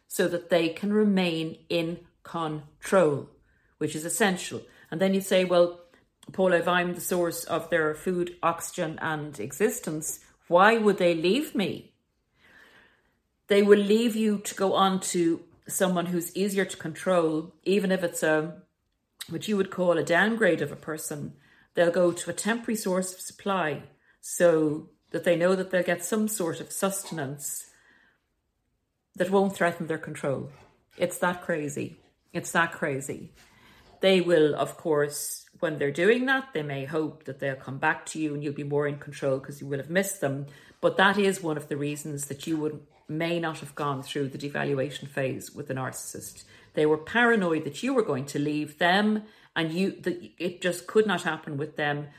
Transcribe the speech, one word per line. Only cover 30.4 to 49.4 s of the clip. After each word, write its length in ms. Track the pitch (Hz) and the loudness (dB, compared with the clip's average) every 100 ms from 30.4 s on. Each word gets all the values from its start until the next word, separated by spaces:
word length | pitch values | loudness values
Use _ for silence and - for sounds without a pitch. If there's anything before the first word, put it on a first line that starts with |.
| 135 - - _ _ - | -8 -16 -20 _ _ -4
It's 180 | 175 - | -4 0
that 220 | 180 180 | -2 -2
crazy. 600 | - 165 147 139 123 - _ _ _ | -4 -4 -4 -6 -8 -12 _ _ _
It's 180 | 170 - | -10 -2
that 200 | 175 165 | 0 0
crazy. 600 | - 160 135 139 - - - _ _ - - _ - | -2 -4 -4 -6 -10 -14 -20 _ _ -20 -20 _ 0
They 200 | 190 190 | 4 4
will, 340 | 170 170 151 143 | 6 6 6 4
of 200 | 143 - | -2 -2
course, 680 | 175 147 147 - - - - - | 0 2 2 -2 -10 -10 -16 -6
when 180 | 165 147 | -4 -2
they're 120 | 143 | -2
doing 360 | 143 180 247 254 | 2 4 4 2
that, 260 | 269 262 | 0 -2
they 100 | 160 | -6
may 220 | 147 139 | -4 -6
hope 400 | 135 160 156 - | -4 -2 -4 -6
that 140 | - 131 | -14 -6
they'll 180 | 139 131 | -6 -6
come 220 | - 139 | -10 -2
back 260 | 156 156 - | 0 0 -6
to 140 | 160 | -6
you 140 | 151 | -4
and 100 | 147 | -4
you'll 80 | 147 | -6
be 100 | 143 | -6
more 240 | 143 143 147 | -4 -2 -2
in 120 | 143 | -4
control 420 | 147 143 139 135 | -10 -6 -2 -2
'cause 220 | 135 143 | -4 -12
you 40 | 139 | -8
will 120 | 139 | -8
have 100 | 139 | -2
missed 320 | 175 196 - | -2 -2 -4
them. 260 | 139 135 143 - - - | -4 -4 -8 -14 -20 -2
But 160 | - 240 | 0 4
that 180 | 196 202 | 4 4
is 260 | 196 190 | 2 0
one 140 | 170 151 | -2 -4
of 120 | 143 | -4
the 100 | 143 | -6
reasons 480 | 147 147 156 143 - | -4 -6 -8 -10 -10
that 200 | 143 - | -8 -4
you 120 | 160 | -2
would, 280 | 151 151 - _ - | -2 -6 -14 _ -10
may 300 | 156 165 175 | -4 -2 -2
not 200 | 160 156 | -4 -6
have 140 | 143 | -12
gone 280 | - 147 131 | -6 -4 -4
through 260 | 135 147 135 | -6 -4 -4
the 80 | 139 | -6
devaluation 720 | 143 143 143 139 139 - 139 | -6 -4 -2 -2 -2 -6 -8
phase 420 | - 135 - - | -4 -4 -4 -10
with 120 | - 143 | -12 -8
the 80 | |
narcissist. 720 | 131 127 - - - - - - - - | -6 -6 -8 -12 -14 -16 -18 -20 -20 -6
They 100 | - | 2
were 140 | 151 156 | 4 2
paranoid 640 | 156 226 240 233 180 156 | 0 4 4 4 2 0
that 180 | 151 - | -2 -6
you 120 | 247 | 0
were 80 | 262 | 0
going 240 | - 131 139 | 0 -2 -4
to 120 | 147 | -4
leave 400 | 147 151 147 - | -2 -2 -4 0
them, 460 | 175 190 214 214 208 - | 2 4 2 0 -4 -18